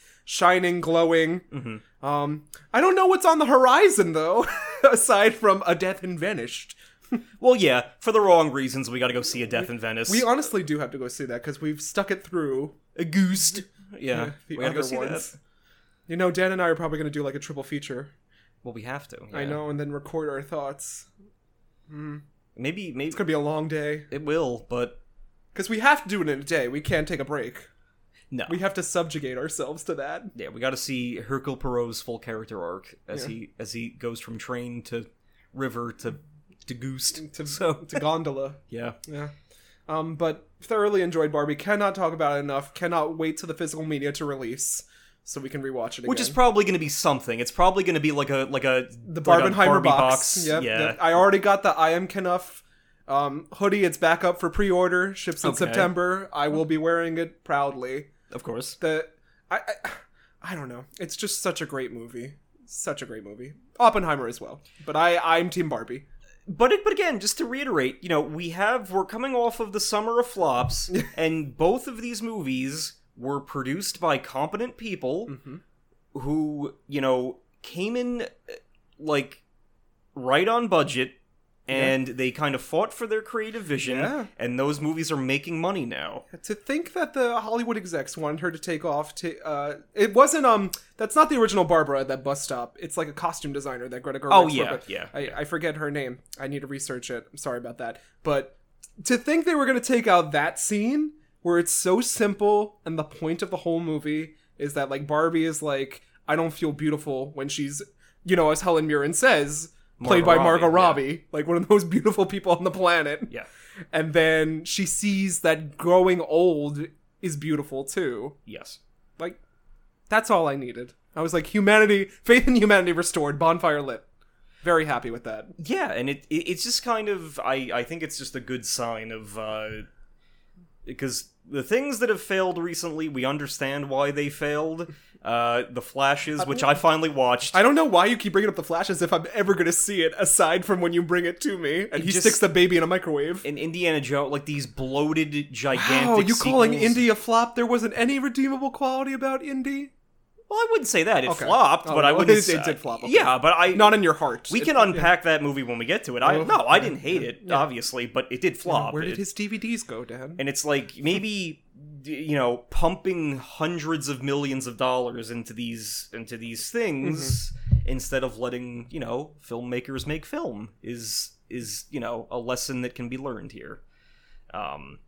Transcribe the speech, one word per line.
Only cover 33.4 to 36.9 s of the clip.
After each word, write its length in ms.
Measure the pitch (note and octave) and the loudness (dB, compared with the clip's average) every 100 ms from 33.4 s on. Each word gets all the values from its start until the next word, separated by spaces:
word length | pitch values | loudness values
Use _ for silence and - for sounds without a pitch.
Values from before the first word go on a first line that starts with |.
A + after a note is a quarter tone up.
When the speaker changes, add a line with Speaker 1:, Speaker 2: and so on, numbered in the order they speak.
| - - | -14 -14
Speaker 2:
as 160 | A2+ | -12
he 160 | A#2 A#2 | -10 -12
goes 300 | - A#2+ A#2 | -10 -10 -10
from 180 | - A2+ | -12 -14
train 460 | - B2 A#2+ A#2+ | -10 -10 -8 -12
to 240 | - A#2 A2+ _ _ _ _ | -10 -10 -10 _ _ _ _
river 360 | C3+ C3 A#2 A#2 | -8 -6 -6 -10
to 260 | - D#3+ D3 - _ _ _ - | -8 -10 -10 -16 _ _ _ -16
to 60 | |
Goose. 380 | A#2+ C3 | -10 -10